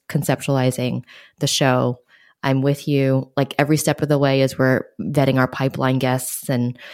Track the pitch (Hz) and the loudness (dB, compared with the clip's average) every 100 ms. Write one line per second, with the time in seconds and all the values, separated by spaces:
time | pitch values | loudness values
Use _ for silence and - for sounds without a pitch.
0 | - 147 143 135 - 135 127 127 123 123 | -6 -4 -2 -2 0 0 0 0 -4 -4
1 | - - - - 139 - 139 127 127 123 | -10 -20 -20 -6 -2 0 2 2 0 -4
2 | _ _ _ _ 139 135 139 143 - 139 | _ _ _ _ -2 0 0 -2 0 0
3 | 135 131 - - 131 - 143 156 - 143 | 2 0 -2 -2 -2 0 0 2 0 -2
4 | 147 143 139 135 135 - 131 127 - - | 0 2 2 2 0 2 2 2 -2 -10
5 | - 143 135 131 127 - 135 135 131 131 | -4 0 2 2 0 0 -4 0 0 0
6 | 127 131 - - - 127 120 123 - | 0 -2 -4 -10 -4 -2 -2 -6 -16